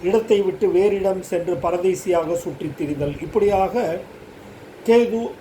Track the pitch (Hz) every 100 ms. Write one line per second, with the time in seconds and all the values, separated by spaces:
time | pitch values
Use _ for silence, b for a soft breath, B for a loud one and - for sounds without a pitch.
0 | 180 220 220 202 190 185 202 175 202 202
1 | 190 185 - 180 170 175 175 175 185 175
2 | - 175 160 170 170 139 156 135 147 143
3 | 143 143 160 220 202 196 190 220 202 170
4 | - - - - - - - - - 233
5 | 240 226 240 -